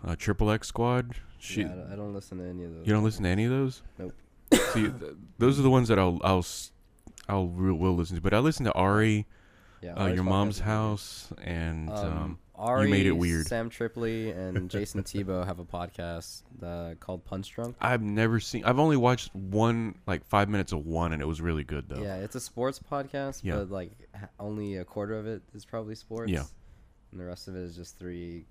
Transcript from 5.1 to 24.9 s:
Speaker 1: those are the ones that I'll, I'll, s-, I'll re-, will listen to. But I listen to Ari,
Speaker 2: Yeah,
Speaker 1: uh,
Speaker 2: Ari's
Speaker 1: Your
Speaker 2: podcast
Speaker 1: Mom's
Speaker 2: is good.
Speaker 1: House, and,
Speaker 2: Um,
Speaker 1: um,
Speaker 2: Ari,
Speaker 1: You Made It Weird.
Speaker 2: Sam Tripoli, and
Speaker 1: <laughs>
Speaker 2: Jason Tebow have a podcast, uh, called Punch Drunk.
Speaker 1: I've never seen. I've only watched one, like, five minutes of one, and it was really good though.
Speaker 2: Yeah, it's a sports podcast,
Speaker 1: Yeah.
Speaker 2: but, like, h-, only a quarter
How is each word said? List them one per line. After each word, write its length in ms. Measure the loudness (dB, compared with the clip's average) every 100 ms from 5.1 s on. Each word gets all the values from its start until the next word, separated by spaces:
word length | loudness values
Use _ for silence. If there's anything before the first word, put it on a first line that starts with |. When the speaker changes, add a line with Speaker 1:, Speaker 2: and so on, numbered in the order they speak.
| -14 -18 4
Speaker 1:
those 200 | 4 6
are 40 |
the 60 | 8
ones 180 | 8 6
that 100 | 6
I'll, 220 | 6 4
I'll, 160 | 2 2
s-, 320 | 2 -8 -12 _ _ _ -20 -18 -4
I'll 180 | -2 0
re-, 240 | 2 2
will 220 | 4 4 2
listen 200 | 0 0
to. 40 |
But 120 | 2
I 60 | 4
listen 260 | 4 2 0
to 80 |
Ari, 520 | 4 4 6 6 4 0 -10 _ _ -20 -16
Speaker 2:
Yeah, 120 | -12
Speaker 1:
uh, 80 | -2
Speaker 2:
Ari's 120 | 0 2
Speaker 1:
Your 80 | 2
Speaker 2:
podcast 20 |
Speaker 1:
Mom's 280 | 2 2 0
Speaker 2:
is 40 |
good. 60 | 0
Speaker 1:
House, 680 | 0 0 -2 -6 -14 -14 -12
and, 460 | -6 -4 -4 -4 -6
Speaker 2:
Um, 60 | -6
Speaker 1:
um, 440 | -4 -4 -6 -8 _ -8
Speaker 2:
Ari, 280 | 0 2 4
Speaker 1:
You 60 |
Made 140 | 6 4
It 60 |
Weird. 360 | 4 2 2 0
Speaker 2:
Sam 220 | -2 -4
Tripoli, 600 | -4 -4 -2 -4 -2 -4
and 380 | -6 -4 -4 -4
Speaker 1:
<laughs> 20 |
Speaker 2:
Jason 320 | -4 -4 -6
Tebow 420 | -6 -6 -2 -2 -4
have 140 | -6
a 60 | -8
podcast, 760 | -8 -8 -8 -8 -8 -10 -16 -20 -14
uh, 320 | -10 -8 -8 -10
called 240 | -10 -10 -8
Punch 260 | -8 -8
Drunk. 220 | -8 -8 -2
Speaker 1:
I've 200 | 0 2
never 380 | 0 2 4 4
seen. 240 | 0 0
I've 160 | 2 6
only 160 | 6 6
watched 400 | 6 4 -2 -10
one, 600 | -2 4 4 4 -2 -6 -2
like, 160 | -4
five 240 | 2 2 4
minutes 240 | 2 0
of 140 | -2 -2
one, 260 | 0 2
and 100 | 0
it 40 | -2
was 160 | -2
really 240 | 0 -2 -2
good 240 | -6 -6
though. 120 | -8
Speaker 2:
Yeah, 140 | -6 -6
it's 200 | -8 -10
a 40 |
sports 400 | -10 -4 -4 -4
podcast, 600 | -8 -8 -6 -6 -6 -6
Speaker 1:
Yeah. 120 | -4 -2
Speaker 2:
but, 140 | -4
like, 200 | -6 -8 -14 -20 -16
h-, 60 | -16 -12
only 380 | -10 -8 -6 -8
a 80 |
quarter 340 | -8